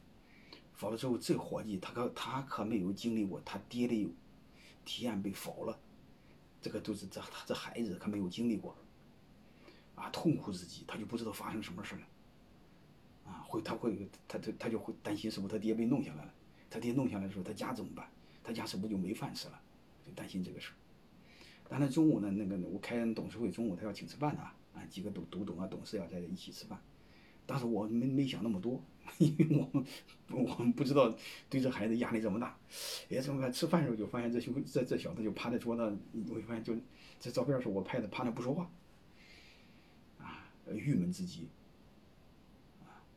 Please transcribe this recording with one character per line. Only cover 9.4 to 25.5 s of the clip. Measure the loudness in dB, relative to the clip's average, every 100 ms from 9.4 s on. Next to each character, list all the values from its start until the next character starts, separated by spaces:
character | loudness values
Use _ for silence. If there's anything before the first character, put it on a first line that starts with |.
| -20 -20 -20 -20 -20
啊， | -10 -6
痛 | 0 2 2
苦 | 0
至 | -6 -8
极， | -14 -10
他 | -8
就 | -4
不 | -4
知 |
道 | -4
发 | -4 -6
生 | -6
什 | -6
么 | -8
事 | -8 -10
了， | -14 -20 -20 -20 -20 -20 -20 -20 -20 -20 -20 -20
啊， | -14 -12 -4
会， | -4
他 | -2
会， | 0 0 0 -6 -12 -8
他， | -6
他， | -4 -4
他 | -2
就 | -2
会 | -4 -8
担 | -4 -2
心 | -2
是 | -2
不 | -2
是 |
他 | 0
爹 | 2
被 | 4 4
弄 | 4
下 | 2
来 | -6
了， | -12 -16 -20 -20 -10
他 | -4
爹 | 0
弄 | 2 2
下 | 0
来 | -2
的 |
时 | -4
候， |
他 | -6
家 | -4 -4
怎 | -4
么 | -6
办？ | -8 -14 -18 -20 -16
他 | -6
家 | -4 -4
是 | -2
不 | 0
是 |
就 | 0
没 | 0
饭 | -2 -4
吃 | -6 -10
了？ | -12 -20 -20 -20 -20
就 | -16
担 | -12 -6
心 | -4
这 | -4
个 | -6
事 | -12
儿。 | -16 -20 -20 -20 -20 -20 -20 -20 -20 -6
但 | 2
他 | 4
中 | 8 8
午 | 8
呢， | 4
那 | 2
个， | 2 0 -2
我 | -4
开 | -2 0
完 | 2
董 | 0 -2
事 | -2
会， | -2
中 | 0 0
午 |
他 | 0
要 | -4
请 | -6 -8
吃 | 0
饭 | 0 0
的 |
啊， | -8 -14 -18 -16
啊， | -12
几 | -8
个 | -6
读-， | -6 -8
读 | -6
懂 | -6